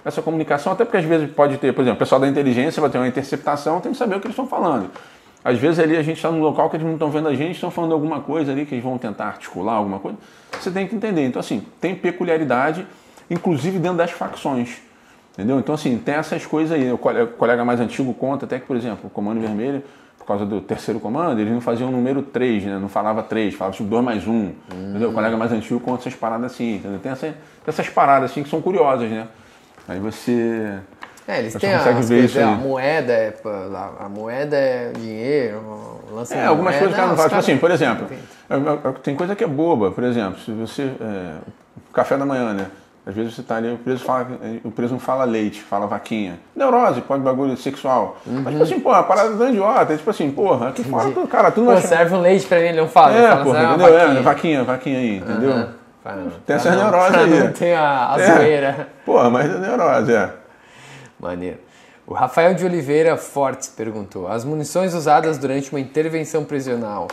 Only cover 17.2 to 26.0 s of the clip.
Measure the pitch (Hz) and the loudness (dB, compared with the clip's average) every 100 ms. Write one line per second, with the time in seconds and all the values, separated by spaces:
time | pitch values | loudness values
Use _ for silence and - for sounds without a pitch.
17.2 | 117 - 117 120 120 120 110 - 131 120 | 0 0 2 2 2 0 -2 -2 -4 -4
18.2 | 135 139 113 127 - 123 117 98 98 - | -4 -4 -6 -8 -6 -6 -6 -8 -12 -8
19.2 | 104 113 110 104 127 139 - - _ _ | -6 -4 -4 -4 -4 -6 -8 -20 _ _
20.2 | - 101 101 104 - 107 - 110 107 139 | -6 -4 -2 -4 -6 -6 -6 -6 -4 -4
21.2 | 170 113 107 120 120 117 127 127 123 135 | -2 0 0 -2 -2 -4 -2 -2 0 -2
22.2 | 135 117 123 107 101 98 98 104 104 110 | -4 -2 0 0 -2 -6 -4 -2 -2 -2
23.2 | 107 110 104 95 95 95 104 117 127 107 | -2 -2 -2 -2 -6 -4 -2 0 0 -2
24.2 | 98 113 98 76 - 92 98 101 113 110 | -2 -2 -2 -6 -14 -12 -8 -4 -2 0
25.2 | 110 113 113 113 - 120 127 123 | -2 -2 -2 -4 -4 -4 -4 -6